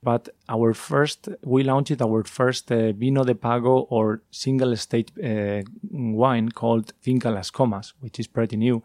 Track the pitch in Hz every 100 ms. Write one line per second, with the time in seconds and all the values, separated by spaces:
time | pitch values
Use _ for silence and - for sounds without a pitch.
0 | 127 117 - - _ 113 113 110 - 147
1 | 147 - - 196 - 127 135 135 139 139
2 | 117 110 104 - 127 127 - 120 113 101
3 | 123 135 127 117 120 120 120 131 131 117
4 | 110 107 _ - - 131 127 113 - 117
5 | 113 - 147 107 101 101 98 - - -
6 | 120 110 127 123 110 - 117 117 107 -
7 | - 127 120 104 90 - 131 101 101 -
8 | 127 - 113 - 113 107 117 120